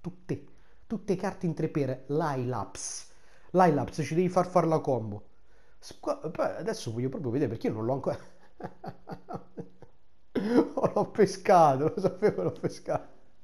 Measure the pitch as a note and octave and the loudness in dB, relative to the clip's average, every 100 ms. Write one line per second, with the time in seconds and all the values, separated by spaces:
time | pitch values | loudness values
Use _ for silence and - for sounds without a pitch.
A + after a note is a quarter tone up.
0 | F3 - - C#3+ - - - - - A3+ | -10 -12 -6 -6 -6 -18 -16 -18 -8 -6
1 | - F3+ G3 F#3 E3+ D#3 D#3+ D#3+ C3+ B2+ | 0 0 0 -2 -2 0 0 2 0 -2
2 | - D3 E3 C3+ B2 A#2+ F#2+ - - - | -2 0 2 0 -2 -2 -4 -8 -8 -10
3 | - - - - - F3 F3+ C#3+ A#2 - | -12 -18 -18 -16 0 6 8 6 0 -4
4 | A#2+ D#3+ F3+ F3+ F3+ F#3 E3 D#3+ D3 B2 | 0 2 4 4 4 4 4 2 2 0
5 | A2 G#2 - - - - - - - - | 0 -8 -10 -18 -18 -18 -18 -16 -14 -8
6 | - C#4+ - - D4+ G2 D#3+ G#3+ - A2 | -4 -4 -4 -2 -2 -2 -4 -4 -4 -2
7 | C3 - B2+ A#2 D3+ A2 B2 G#2+ A2+ C3+ | -2 -2 -2 0 0 0 -4 -2 -2 0
8 | - - - - - - - - - - | -2 -4 -8 -18 -18 -12 -12 -12 -14 -14
9 | - - - E4+ - - - - - - | -14 -14 -10 -12 -12 -14 -14 -14 -18 -16
10 | - - - - G3+ B3 - - A#3+ - | -18 -18 -6 -4 4 4 4 2 2 2
11 | G3+ - F#3+ - - F#3 D#3 C3 D3 - | 0 6 4 6 6 10 10 8 2 2
12 | F#3 F#3 G#3 F#3 F3+ - F3+ - - D3+ | 0 4 2 4 -2 -2 -4 -6 -4 -4
13 | - - - - | -4 -18 -18 -18